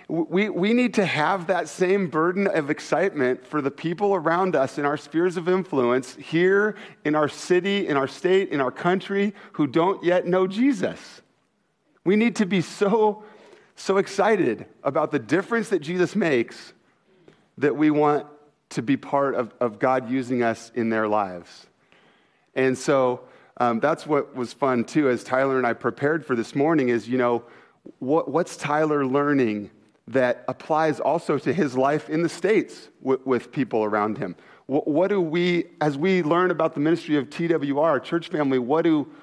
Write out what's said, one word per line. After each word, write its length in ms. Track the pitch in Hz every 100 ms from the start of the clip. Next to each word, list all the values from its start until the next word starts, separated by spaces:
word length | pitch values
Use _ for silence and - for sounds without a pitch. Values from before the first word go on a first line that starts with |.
| -
W-, 200 | 160 160
we, 200 | 170 214
we 240 | 170 196
need 200 | 240 247 185
to 100 | 180
have 420 | 156 151 196 170
that 200 | 180 160
same 400 | - 180 202 180
burden 360 | 156 170 185 196
of 240 | 165 151
excitement 760 | 151 - 151 190 147 127 123
for 160 | - 151
the 120 | 135
people 420 | - 160 170 202
around 420 | 196 160 170 190 156
us 220 | 135 -
in 80 | 143
our 120 | 147
spheres 380 | - 160 180 175
of 140 | 170
influence, 680 | 185 185 143 120 127 127 -
here 600 | - 160 180 196 214 208 - - 147
in 100 | 151
our 120 | 147
city, 600 | - - 180 185 202 175
in 100 | 143
our 100 | 135
state, 420 | - 180 190 196
in 120 | 147
our 80 | 123
country, 640 | - 180 190 - 196 202 - -
who 120 | - 147
don't 380 | 139 175 190
yet 240 | 165 180 175
know 180 | 185 190
Jesus. 760 | 196 262 226 123 85 - - _ _ _ _ _ _ _ _ -
We 100 | 208
need 200 | 233 -
to 100 | 202
be 160 | 190
so, 640 | 156 - 202 220 214 208 - - - - _ -
so 220 | - 196
excited 720 | 190 - 196 208 139 107 101 _
about 260 | - 139 147
the 80 | 147
difference 500 | 110 165 196 233 214
that 100 | 185
Jesus 360 | 147 180 175 202
makes 580 | 170 127 113 - - - _ _ _ _ _ _ _ -
that 180 | 135 143
we 140 | 156
want 380 | 147 151 147 143 - _ _ _
to 140 | -
be 140 | 120 135
part 360 | - 139 139 127
of, 180 | 117 -
of 200 | 123 104
God 280 | 131 131 117
using 340 | 131 120 127
us 280 | 117 113 - -
in 140 | 113
their 180 | 113 107
lives. 600 | 107 98 90 87 - - _ _ _ _ _ _ _ _ -
And 220 | 131 127
so, 440 | - 139 127 123 - - _ -
um, 220 | 123 113
that's 280 | 143 160 151
what 280 | 147 - 127
was 160 | 117
fun, 320 | - 139 127
too, 260 | 110 156 139
as 140 | 120
Tyler 360 | - 131 135 131
and 80 | 120
I 60 |
prepared 520 | 113 123 113 139 165 139
for 100 | 123
this 200 | 110 -
morning, 340 | 147 165 123
is, 180 | 120 110
you 120 | 127
know, 240 | 123 117 - - - _ - -
what, 280 | 127 160 -
what's 300 | 156 170 -
Tyler 480 | 147 147 156 147 135
learning 640 | 139 143 143 120 104 101 - _ _ -
that 360 | 123 123 120 -
applies 520 | 131 - 156 160 151
also 380 | - 160 - 147
to 160 | -
his 240 | 143 147 127
life 320 | 135 151 -
in 140 | 160
the 60 | 170
States 600 | - 185 214 - - - _
w-, 180 | 127 131 -
with 260 | 120 -
people 320 | - 123 117
around 340 | 107 107 104 104
him? 180 | 98 85 - - -
Wh-, 220 | 139 160
what 220 | 147 190
do 120 | 202
we, 440 | 165 170 180 175 - -
as 180 | 151 139
we 240 | 180 185
learn 260 | 151 170 180
about 240 | 170 160
the 60 | 147
ministry 360 | 151 170 165 147
of 140 | 127
T 180 | - 165
W 300 | 160 143 139
R, 220 | 160 135
church 300 | - 170 160
family, 280 | 160 143 131
what 240 | 120 156 170
do, 220 | 156 135 -